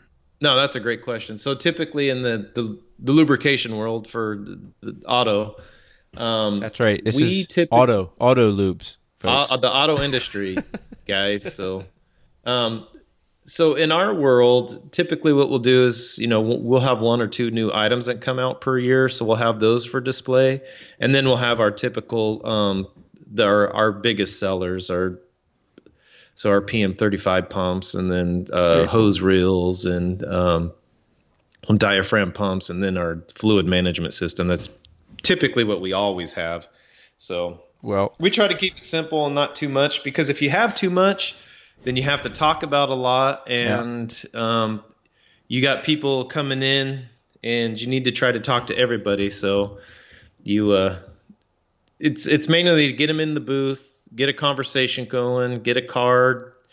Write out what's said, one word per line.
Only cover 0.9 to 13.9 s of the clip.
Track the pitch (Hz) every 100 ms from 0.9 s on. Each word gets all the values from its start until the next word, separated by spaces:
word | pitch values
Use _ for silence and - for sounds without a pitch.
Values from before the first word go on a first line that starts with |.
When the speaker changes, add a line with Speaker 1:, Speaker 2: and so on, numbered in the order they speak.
| 113
Speaker 1:
question. | - 117 - 107
So | 139
typically | 135 175 165 156 147 139
in | 127
the, | 123 113 101
the, | - 113 - _ _
the | 127
lubrication | 147 151 135 147 139 117 107
world | 110 113 113
for | 117 110 104
the, | 101 92 98 _
the | 104 104 -
auto, | 123 113 101 107 - - _ _ _ _ -
um, | 117 113 107 101
Speaker 2:
That's | 110 -
right. | 113 101
This | - 127
Speaker 1:
we | 170 190
Speaker 2:
is | 175
Speaker 1:
typi- | - 170
Speaker 2:
auto, | 117 127 107 92 -
auto | 120 127 110
lubes, | 101 95 85 - - _ _
folks. | 107 131 139
Speaker 1:
Uh, | 127
the | 123
auto | 131 151 147
industry, | 143 127 - 104 98 95 - -
Speaker 2:
<laughs> | - - -
Speaker 1:
guys. | 98 101 104 95
So, | - 95 95 92 _ _ _ _ _
um, | 120 123 117 110 - - _ _ _ _
so | 139 - 160
in | 139 156